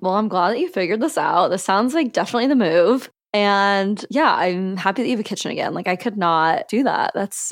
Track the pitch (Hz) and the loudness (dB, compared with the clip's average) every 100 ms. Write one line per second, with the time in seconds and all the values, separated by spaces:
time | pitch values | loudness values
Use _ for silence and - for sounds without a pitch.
0 | 185 196 214 180 175 233 349 208 175 214 | -2 0 0 0 0 0 -2 -2 -2 0
1 | 302 330 151 165 175 170 - 196 247 311 | -2 0 0 2 2 0 0 0 2 0
2 | 269 - 190 240 254 277 185 165 175 254 | 0 -2 -2 0 2 2 4 4 4 2
3 | - _ _ 208 202 202 202 202 196 208 | -2 _ _ 0 2 2 2 2 0 -2
4 | - 254 302 - 180 180 190 190 190 196 | -4 0 2 2 0 -2 -4 -2 -2 -2
5 | 247 247 214 190 - - - - 185 185 | -2 -2 -4 -6 -6 -4 -4 -4 -4 -4
6 | 240 208 175 165 160 160 - 220 269 - | -4 -2 0 2 2 0 0 0 0 0
7 | - - 202 - - | -2 -2 -6 -6 -10